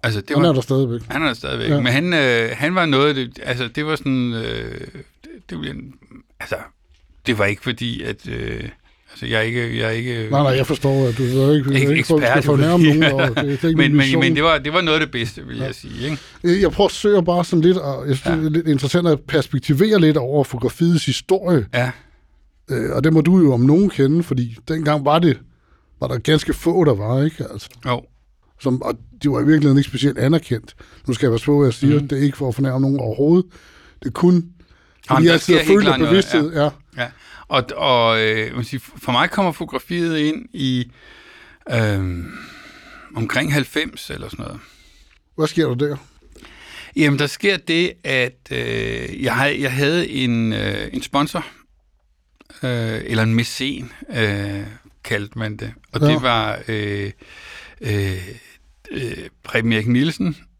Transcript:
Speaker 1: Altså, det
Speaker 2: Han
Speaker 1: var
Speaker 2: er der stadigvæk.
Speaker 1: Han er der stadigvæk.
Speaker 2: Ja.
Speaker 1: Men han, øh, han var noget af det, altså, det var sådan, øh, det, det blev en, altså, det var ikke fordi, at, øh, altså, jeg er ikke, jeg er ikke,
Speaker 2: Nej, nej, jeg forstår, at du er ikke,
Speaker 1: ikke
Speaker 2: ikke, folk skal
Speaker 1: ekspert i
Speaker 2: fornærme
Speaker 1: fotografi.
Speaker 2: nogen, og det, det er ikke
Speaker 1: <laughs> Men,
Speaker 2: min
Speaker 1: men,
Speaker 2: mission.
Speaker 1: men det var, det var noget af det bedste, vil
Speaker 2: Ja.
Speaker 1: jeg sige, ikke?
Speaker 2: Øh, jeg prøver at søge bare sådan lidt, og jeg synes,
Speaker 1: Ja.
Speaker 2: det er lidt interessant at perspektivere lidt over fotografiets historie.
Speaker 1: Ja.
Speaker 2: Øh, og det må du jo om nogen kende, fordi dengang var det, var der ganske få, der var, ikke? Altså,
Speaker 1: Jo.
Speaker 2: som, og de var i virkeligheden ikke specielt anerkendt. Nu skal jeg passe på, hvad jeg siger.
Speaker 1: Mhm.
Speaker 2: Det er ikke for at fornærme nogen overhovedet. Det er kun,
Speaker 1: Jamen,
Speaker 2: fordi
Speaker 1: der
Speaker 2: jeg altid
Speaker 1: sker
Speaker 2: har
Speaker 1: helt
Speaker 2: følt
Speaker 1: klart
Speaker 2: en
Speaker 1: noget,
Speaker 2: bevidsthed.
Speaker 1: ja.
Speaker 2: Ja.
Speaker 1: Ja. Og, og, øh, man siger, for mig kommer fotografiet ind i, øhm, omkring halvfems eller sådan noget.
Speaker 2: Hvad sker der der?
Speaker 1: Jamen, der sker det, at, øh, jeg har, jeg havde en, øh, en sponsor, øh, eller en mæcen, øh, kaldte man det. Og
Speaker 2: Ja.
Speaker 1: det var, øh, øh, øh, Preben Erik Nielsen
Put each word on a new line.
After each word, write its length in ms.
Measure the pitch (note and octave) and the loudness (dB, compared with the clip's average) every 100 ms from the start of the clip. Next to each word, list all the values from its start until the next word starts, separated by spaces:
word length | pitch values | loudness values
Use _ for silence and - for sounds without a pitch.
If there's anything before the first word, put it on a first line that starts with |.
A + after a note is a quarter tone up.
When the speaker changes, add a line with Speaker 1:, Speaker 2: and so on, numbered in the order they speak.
Speaker 1:
Altså, 180 | A#2+ G#2+ | -2 -4
det 80 | - C#3+ | -2 2
Speaker 2:
Han 80 | |
Speaker 1:
var 60 | E3+ | 2
Speaker 2:
er 40 | |
der 80 | C3 | 2
stadigvæk. 400 | A#2 C3+ C3 A#2 - | 0 0 0 -4 -6
Speaker 1:
Han 120 | C#3+ | -4
er 60 | D#3 | -4
der 60 | |
stadigvæk. 360 | A#2 C3+ B2 A2 | -4 -6 -4 0
Speaker 2:
Ja. 60 | C#3+ | 0
Speaker 1:
Men 120 | B2 | 2
han, 200 | C3 F3 | 0 0
øh, 360 | E3+ C3 A#2+ A2+ | 2 2 2 0
han 220 | A2 D3 F#3 | -2 -2 0
var 100 | E3 | 2
noget 220 | C3+ D3 | 2 2
af 60 | C#3 | 0
det, 240 | A#2+ - | -6 -10
altså, 240 | - B2 A#2+ | -8 -6 -6
det 180 | C3+ D3+ | -6 -4
var 100 | D#3 | -4
sådan, 380 | C3+ C3 B2 | -2 -2 -2
øh, 480 | A2+ A#2 A2+ A2+ - - - - _ | -4 -6 -6 -8 -12 -14 -18 -20 _
det, 80 | D#4+ D4 - | -20 -20 -14
det 100 | E3+ | -12
blev 120 | D3 | -10
en, 220 | - B2+ - _ - _ _ | -12 -16 -20 _ -20 _ _
altså, 160 | - F#2 - _ _ _ _ _ - | -10 -10 -10 _ _ _ _ _ -4
det 100 | G#2+ | 0
var 80 | G2+ | 0
ikke 160 | G2+ | -2
fordi, 380 | - A#2 A#2+ A#2+ | -6 -6 -6 -6
at, 240 | A#2 G#2+ - | -10 -10 -10
øh, 420 | A#2+ - - - - _ _ _ | -10 -8 -8 -12 -16 _ _ _
altså, 140 | - A#2+ | -14 -4
jeg 120 | A2+ | -2
er 40 | |
ikke, 360 | A2+ A#2+ A#2 A#2 | -2 -4 -4 -4
jeg 100 | A2+ | -4
er 40 | |
ikke, 360 | A2+ B2 A#2 A2 | -4 -6 -6 -2
Speaker 2:
Nej, 120 | C#3 | 0
nej, 80 | C#3+ | 2
jeg 160 | C3 C3 | 0 0
forstår, 400 | D3 C#3 C3+ C3 | -2 0 0 0
at 100 | A2+ | 0
du 60 | |
er 300 | B2+ C3 C3+ D3+ | 0 2 4 2
ikke, 180 | C3+ C3+ | 2 0
Speaker 1:
ikke 140 | C#3 | 2
Speaker 2:
ikke, 140 | C#3+ - | 0 2
folk 160 | D#3+ | 2
skal 60 | B2 | 4
Speaker 1:
ekspert 140 | C#3 | 2
i 20 | C#3+ | 2
Speaker 2:
fornærme 380 | C#3+ D#3 F3 D#3+ | 2 4 6 6
Speaker 1:
fotografi. 140 | D3 | 6
Speaker 2:
nogen, 300 | D#3 C3+ D3+ | 2 2 0
og 60 | A#2 | 0
det, 100 | C#3+ | -2
det 180 | C#3 | -2
er 40 | E3 | 0
ikke 100 | D#3+ | 2
Speaker 1:
<laughs> 0 | |
Men, 0 | |
Speaker 2:
min 140 | C#3 | 4
Speaker 1:
men, 60 | D3 | 4
Speaker 2:
mission. 220 | C3+ C3+ | 4 2
Speaker 1:
men 160 | - D#3 | 2 2
det 80 | |
var, 140 | D#3+ D#3 | 2 2
det 160 | C#3 | 0
var 80 | E3+ | 0
noget 180 | E3+ D#3 | 2 0
af 60 | D3+ | 0
det 60 | |
bedste, 340 | B2+ A#2 - B2+ | -4 -6 -8 -12
vil 100 | A#2+ | -8
Speaker 2:
Ja. 60 | |
Speaker 1:
jeg 120 | - - | -8 -10
sige, 280 | A2 A2 | -14 -10
ikke? 140 | C3 D3 - - | -8 -8 -10 -4
Speaker 2:
Øh, 180 | F3 F#3 | 0 2
jeg 100 | F3+ | 2
prøver 160 | - F#3+ | 2 0
at 80 | - | 2
søge 280 | G#3 G3+ E3+ | 2 2 2
bare 200 | F3 E3+ | 0 0
sådan 160 | F3 | 2
lidt, 140 | D#3+ F#3 | 4 2
og 300 | D3 C3 C#3 | -2 -6 -2
jeg 100 | C3+ | -2
synes, 180 | - D#3+ | 0 -2
Speaker 1:
Ja. 40 | |
Speaker 2:
det 60 | D#3 | 0
er 40 | |
lidt 180 | D#3 E3 | 0 0
interessant 400 | C#3+ C#3 F3 F3 | 0 2 0 2
at 120 | D3 - | 0 0
perspektivere 720 | D#3 - C#3 - C#3+ G#3+ G#3+ | -2 0 -4 0 2 4 6
lidt 160 | D#3 D3+ | 6 4
over 260 | B2 D3 | 2 0
fotografiets 600 | C3+ B2+ B2 - E3+ E3 - | 0 -2 -4 0 2 2 0
historie. 640 | B2 - F#3+ F3+ D#3+ G2 | -4 0 0 4 2 2
Speaker 1:
Ja. 180 | B2+ B2 - _ _ _ _ _ _ _ | -2 -2 -6 _ _ _ _ _ _ _
Speaker 2:
Øh, 260 | C3 A2+ B2 | -4 -2 0
og 80 | |
det 100 | D3+ | 2
må 80 | D#3+ | 4
du 180 | D#3+ F#3 | 6 6
jo 140 | D#3 | 6
om 80 | B2 | 6
nogen 280 | B2+ D#3+ G3+ | 6 6 4
kende, 340 | - C3+ D#3+ | 2 2 2
fordi 340 | E3 C3 A#2+ A2+ - | 0 -2 -4 -8 -8
dengang 380 | D#3+ D3 D3+ C#3 | -4 0 0 2
var 140 | D#3+ | 4
det, 200 | E3+ B2+ - _ _ _ _ _ | 4 2 -6 _ _ _ _ _
var 80 | C3 | -6
der 100 | B2+ | -4
ganske 340 | C3 D#3 - | 0 0 0
få, 300 | - E3+ E3+ | -2 0 2
der 100 | D#3 G#2 | 2 2
var, 280 | G#2 C3 | 0 0
ikke? 200 | D3 - C#3 | 0 -2 -12
Altså, 180 | - - - C3 | -12 -16 -12 -6
Speaker 1:
Jo. 160 | B2 - _ _ _ _ _ | -6 -6 _ _ _ _ _
Speaker 2:
som, 200 | C3+ B2+ | -4 -2
og 120 | A2 A2 - - | -4 -8 -10 -4
de 60 | D3 | -2
var 100 | B2+ | 0
i 60 | C#3+ | 4
virkeligheden 320 | D#3 C#3+ C3+ | 4 6 4
ikke 100 | C#3 | 2
specielt 280 | B2 C#3+ - | 0 -2 0
anerkendt. 580 | B2+ D#3+ - A2+ - - - - - | 2 2 0 -8 -8 -20 -20 -12 -6
Nu 60 | |
skal 140 | A#2+ C3+ | 0 0
jeg 60 | |
passe 120 | A2+ - | 0 2
på, 120 | C#3+ | 4
hvad 100 | C#3 | 4
jeg 60 | |
siger. 240 | A2+ C#3 D3 | 2 2 2
Speaker 1:
Mhm. 80 | C#3+ | 0
Speaker 2:
Det 120 | C#3 | 0
er 40 | |
ikke 140 | C#3+ - | 0 0
for 100 | C3+ | -4
at 80 | A#2 | -2
fornærme 240 | C3+ C3 | -2 0
nogen 200 | C3+ C#3 | 0 0
overhovedet. 460 | - A2+ D3 F3 F3+ - - - - - | -4 0 4 4 2 -10 -20 -20 -20 -10
Det 80 | C3 | -10
er 40 | |
kun, 220 | - F3 | 2 4
Speaker 1:
Jamen, 180 | F3+ E3+ - _ _ _ _ - | 4 2 -14 _ _ _ _ 0
Speaker 2:
fordi 140 | C3 | 4
Speaker 1:
der 60 | E3 | 6
Speaker 2:
jeg 40 | |
altid 100 | E3 | 4
Speaker 1:
sker 100 | - | 4
Speaker 2:
har 60 | E3 | 2
Speaker 1:
helt 80 | D#3 | 6
Speaker 2:
følt 140 | G3 | 4
Speaker 1:
klart 120 | G3+ C3 | 6 2
Speaker 2:
en 40 | |
Speaker 1:
noget, 100 | D3 | 4
Speaker 2:
bevidsthed. 420 | F#3+ G3 - D3+ | 4 4 0 0
Speaker 1:
ja. 100 | D#3+ | 0
Speaker 2:
Ja. 60 | D3 C#3+ _ - | 0 -2 _ -8
Speaker 1:
Ja. 100 | B2 - - - - | -8 -8 -20 -20 -4
Og, 160 | C3+ A#2+ - | -2 -2 -2
og, 460 | C#3+ B2 A2+ A2+ | 2 4 4 2
øh, 340 | A2 A2 A2 B2 | 2 0 -2 -6
man 80 | |
siger, 180 | A2+ C3 - - | -8 -8 -12 -12
for 140 | - | -4
mig 180 | B2 E3+ | 0 0
kommer 200 | - F#3 | 0 -2
fotografiet 640 | D3 E3 C3 - F3 E3+ D#3 | -2 -8 -8 -6 -4 -2 -2
ind 280 | D3+ D#3+ - | -2 -4 -10
i, 380 | F3+ C3+ B2+ B2 - - - - - - _ - | -6 -2 -2 -4 -12 -20 -20 -20 -20 -20 _ -4
øhm, 520 | A#2 A2 G2 F#2 F2 E2+ - - - - - - - - - | 0 0 0 -4 -6 -10 -14 -18 -20 -20 -20 -20 -20 -14 -8
omkring 380 | A2+ B2+ D3+ | -4 -2 0
halvfems 560 | D3 B2+ D3+ D#3+ - - | -2 -2 -4 -6 -10 -14
eller 200 | - G2 | -12 -12
sådan 160 | - - | -12 -12
noget. 140 | - - _ _ _ _ _ _ - | -14 -20 _ _ _ _ _ _ -4
Speaker 2:
Hvad 100 | D#3 | -2
sker 200 | E3 D3 | 0 0
der 80 | B2 | 0
der? 200 | D3 C#3 - _ _ - - - - - - - | -4 -4 -14 _ _ -20 -20 -20 -20 -20 -10 0
Speaker 1:
Jamen, 240 | D3 C#3 | 2 2
der 80 | D3 | -2
sker 300 | - G3+ F#3+ | -2 -2 -2
det, 340 | - E3 F3 - | -2 0 0 -4
at, 340 | - C3+ B2 - - | -4 -2 -2 -6 -10
øh, 720 | C3+ A#2 A2+ A2+ A#2 B2 G2 | -8 -4 -4 -6 -6 -10 -6
jeg 120 | B2+ A#2 | -4 0
har, 100 | C#3 | -2
jeg 260 | - C#3 | -2 -4
havde 360 | C3 C#3+ E3+ E3 | 0 0 0 -2
en, 440 | C3 B2+ A#2 A2+ | -2 -2 0 -2
øh, 360 | G#2+ G2+ G2+ G#2 | -2 -4 -6 -8
en 80 | B2+ | -10
sponsor, 440 | - C#3 D3 F3 - - _ _ _ _ _ _ _ _ _ - | -4 -2 -2 -6 -10 -20 _ _ _ _ _ _ _ _ _ -10
øh, 380 | C3 A#2+ A2+ A2 - | -6 -4 -4 -6 -4
eller 180 | A2+ | 0
en 120 | A2+ A2+ | 2 2
mæcen, 560 | A#2+ - C3 C3 B2 - - D#3 | 0 -4 -6 -6 -12 -18 -10 -2
øh, 440 | G#2+ G2+ G2+ G2+ G#2 A2 _ _ | -2 -2 -6 -8 -10 -16 _ _
kaldte 360 | - G#2+ G2+ A#2+ | -6 -6 -6 -8
man 180 | G#2+ G#2 | -8 -8
det. 160 | G#2+ - _ | -12 -14 _
Og 100 | - | 0
Speaker 2:
Ja. 60 | D3 | 2
Speaker 1:
det 80 | D3 | 2
var, 380 | B2+ A#2 G#2+ - - | 0 0 -2 -6 -6
øh, 440 | A2 G#2 G2+ G2+ - - - - - - - | -6 -4 -4 -8 -12 -20 -20 -20 -20 -20 -12
øh, 360 | A#2+ G#2 F#2+ F#2 F#2 A2+ - _ _ _ - | -4 -2 -2 -4 -10 -18 -20 _ _ _ -14
øh, 200 | - A#2+ - - _ | -10 -10 -10 -14 _
Preben 300 | - A#2 A#2 | -6 -2 0
Erik 140 | A2 A2 | 0 2
Nielsen 500 | B2 D3+ - F3+ D3 - | 2 0 -2 -4 -6 -14